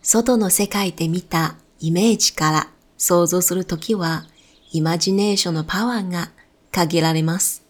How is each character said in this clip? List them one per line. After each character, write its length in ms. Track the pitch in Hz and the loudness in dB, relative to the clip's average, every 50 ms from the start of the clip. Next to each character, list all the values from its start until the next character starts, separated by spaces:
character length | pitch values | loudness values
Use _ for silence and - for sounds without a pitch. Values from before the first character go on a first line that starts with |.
外 360 | _ - - 220 233 247 254 233 | _ 2 2 2 4 2 2 2
の 120 | 214 185 | 2 0
世 180 | - - 202 202 | 0 0 0 -2
界 260 | - 202 196 185 160 | -2 -2 -2 -4 -4
で 140 | - 165 165 | -4 -2 -2
見 140 | 165 180 | -2 -4
た 340 | 175 - - 165 160 151 156 - _ _ _ _ | -4 -2 -2 -2 -2 -2 -4 -10 _ _ _ _
イ 120 | - 160 | -4 0
メ 200 | 165 175 202 233 | 2 2 4 4
ー 60 | 220 226 | 4 4
ジ 160 | - - - | 2 -2 0
か 180 | - 156 156 | 0 0 2
ら 180 | 156 156 - - _ _ _ _ _ _ | 2 2 -2 -4 _ _ _ _ _ _
想 300 | - - 180 175 175 160 | 0 2 4 4 4 4
像 140 | 165 180 | 2 0
す 120 | 180 - 175 | 0 0 -2
る 120 | 185 180 | -2 -4
と 120 | - 175 160 | -4 -6 -8
き 160 | - - 226 | -4 -4 -2
は、 320 | 202 175 165 165 156 - - _ _ _ _ _ _ _ _ | -2 0 -2 -4 -4 -8 -12 _ _ _ _ _ _ _ _
イ 100 | - 160 | -2 0
マ 160 | 156 160 170 170 | 0 0 0 0
ジ 160 | 156 190 190 | 0 0 2
ネ 200 | 196 202 208 202 | 2 2 0 0
ー 40 | 196 | 0
シ 120 | - 180 | -2 -2
ョ 20 | |
ン 40 | 165 | -2
の 80 | 160 156 | -4 -4
パ 220 | 160 - 185 220 | -4 -4 -2 -2
ワ 120 | 240 247 233 | -2 -2 -4
ー 120 | 190 185 | -6 -4
が 220 | 180 175 165 - _ _ _ _ _ _ _ _ | -6 -6 -6 -8 _ _ _ _ _ _ _ _
限 300 | - 190 175 156 - 170 | -2 0 0 2 2 2
ら 120 | 160 160 160 | 2 2 2
れ 100 | 160 160 | 2 0
ま 160 | 160 165 190 | 0 0 -2
す。 240 | - - - - _ _ | -2 -4 -4 -6 _ _